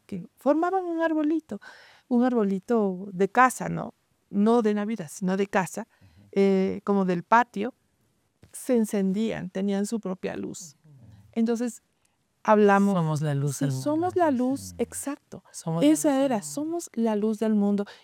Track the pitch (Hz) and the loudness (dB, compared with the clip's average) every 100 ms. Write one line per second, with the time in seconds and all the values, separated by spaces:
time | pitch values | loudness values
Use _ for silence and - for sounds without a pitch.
0 | - 196 - _ 254 302 349 381 349 330 | -10 -12 -12 _ 0 2 2 -2 -2 -2
1 | 330 311 302 320 - 208 - - - - | -2 0 -2 -2 -6 -14 -16 -20 -20 -18
2 | - 240 254 240 202 190 - 233 202 180 | -2 0 2 2 0 0 0 0 0 -2
3 | 196 180 196 - 254 - 170 165 - - | -8 -2 0 4 4 2 -6 -6 -8 -14
4 | _ _ _ 202 208 240 220 208 208 226 | _ _ _ 0 4 4 2 0 -4 -8
5 | 156 - 185 190 196 202 170 - 220 _ | -10 -6 -2 -2 0 0 -2 -6 -12 _
6 | - _ - 202 196 190 190 190 - 202 | -20 _ -6 0 2 4 0 -2 -2 0
7 | 185 175 - 226 240 196 220 - _ _ | 0 -2 2 2 2 -2 -8 -8 _ _
8 | _ _ _ _ - - - 247 214 208 | _ _ _ _ -20 -10 0 0 2 0
9 | 190 190 220 - 180 190 202 196 208 233 | 0 0 -2 -4 -6 -4 -2 -2 -2 -4
10 | 190 190 - - - - 165 - 151 - | -6 -8 -8 -8 -10 -10 -16 -20 _ -20
11 | - - - - 226 233 240 - _ _ | -20 -20 -10 -2 0 0 -4 -8 _ _
12 | _ _ _ _ - 214 202 196 202 190 | _ _ _ _ 4 6 8 6 4 2
13 | 160 151 151 143 143 139 277 131 294 311 | 0 0 -2 -2 -2 -2 -2 -2 -2 0
14 | 359 359 330 247 254 269 - - 240 - | 0 2 2 2 0 -2 -6 -6 -6 -6
15 | - 285 _ - - - - 165 294 302 | -8 -10 _ -20 -18 -12 -4 2 4 4
16 | 302 269 277 226 - - 302 339 - - | 2 2 2 0 -4 -8 -6 -6 -8 -2
17 | 226 214 220 214 220 214 202 202 202 - | 0 0 0 0 0 2 2 0 -2 -10